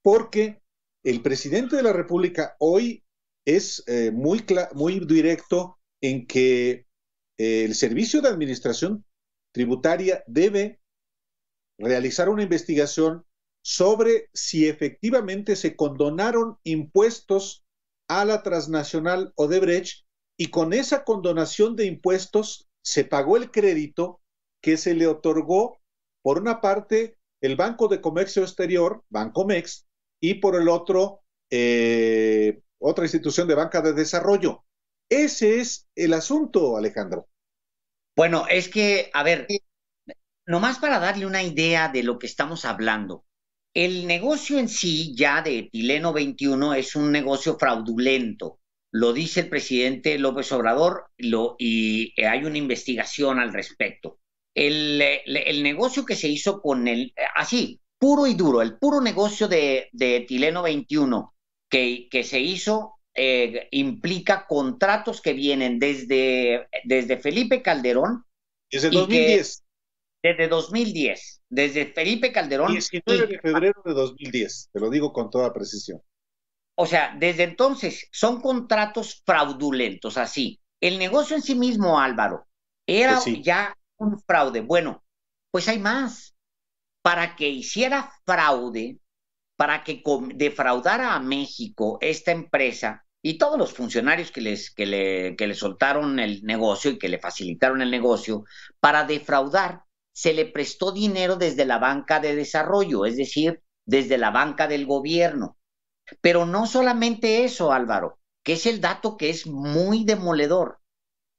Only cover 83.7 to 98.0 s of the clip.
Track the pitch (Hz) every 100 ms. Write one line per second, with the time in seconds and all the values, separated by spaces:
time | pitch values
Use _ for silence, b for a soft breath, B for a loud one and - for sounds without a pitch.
83.7 | - _ - 214 202 - 170 135 117 113
84.7 | 170 156 101 _ _ _ _ _ 185 175
85.7 | 220 202 254 254 - - _ _ _ _
86.7 | _ _ _ 180 175 170 - 147 135 -
87.7 | 202 254 277 - - - 175 156 131 123
88.7 | 110 117 139 _ _ _ _ _ - 147
89.7 | 156 160 147 - 139 127 131 147 147 127
90.7 | 127 139 226 247 170 131 139 139 - 113
91.7 | - 107 - 156 156 - 170 156 143 131
92.7 | - 110 107 _ _ 151 160 285 302 165
93.7 | - 120 117 127 170 170 - 110 101 -
94.7 | - 101 101 98 95 92 - 104 98 104
95.7 | 92 135 147 147 131 110 101 107 110 110
96.7 | 98 143 113 95 87 87 - 92 85 131
97.7 | 131 127 123